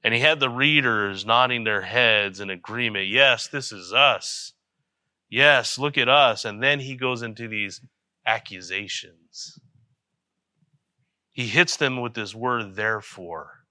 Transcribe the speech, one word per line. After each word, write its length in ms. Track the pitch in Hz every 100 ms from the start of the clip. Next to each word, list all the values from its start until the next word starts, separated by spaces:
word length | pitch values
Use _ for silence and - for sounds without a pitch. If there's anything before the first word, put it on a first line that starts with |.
And 100 | 117
he 80 | 117
had 200 | 143 156
the 100 | 135
readers 720 | 120 143 151 127 110 101 95
nodding 380 | 101 117 127 123
their 200 | 110 104
heads 580 | 92 113 120 107 101 95
in 100 | 101
agreement. 560 | 92 - 113 120 104 95
"Yes, 400 | 113 135 120 -
this 240 | 143 127
is 220 | 101 90
us. 600 | 110 143 104 - - - _ _ _ _ _ _ _ _
Yes, 500 | 110 143 139 117 -
look 180 | 143 143
at 120 | 120
us." 360 | 139 135 107
And 160 | 117 104
then 200 | 131 143
he 160 | 135 127
goes 260 | 127 123
into 240 | 117 110 117
these 340 | 107 101 - - _ _ _ -
accusations. 1300 | 110 - 92 87 95 101 - - 85 82 - - - _ _ _ _ _ _ _ _ _ _ _ _ _ _ _ _ _
He 140 | - 120
hits 300 | 151 175 -
them 240 | 143 127
with 140 | 120
this 200 | 113 104
word, 400 | 110 123 120 104
"therefore." 920 | 95 107 110 104 - 87 82 76 - _